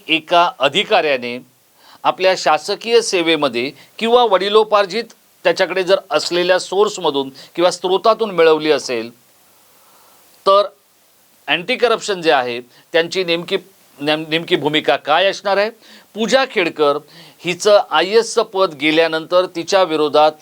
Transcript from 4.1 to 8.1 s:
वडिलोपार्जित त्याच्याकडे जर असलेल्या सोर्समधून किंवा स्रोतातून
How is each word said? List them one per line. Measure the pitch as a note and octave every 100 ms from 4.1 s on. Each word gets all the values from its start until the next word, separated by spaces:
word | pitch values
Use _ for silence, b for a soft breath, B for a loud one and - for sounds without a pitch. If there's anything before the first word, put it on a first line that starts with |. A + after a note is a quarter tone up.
| A#3+
वडिलोपार्जित | A#3+ F#3 G3 G#3+ G#3+ G#3 G3 G#3 A3 _ _ _
त्याच्याकडे | F3+ E3 F3+ F#3
जर | F3 F#3+ -
असलेल्या | D3+ - F3 F3+ F3+
सोर्समधून | - F#3+ G#3 - E3 C#3 C3+ B B -
किंवा | F3
स्रोतातून | - F#3 F#3 A3+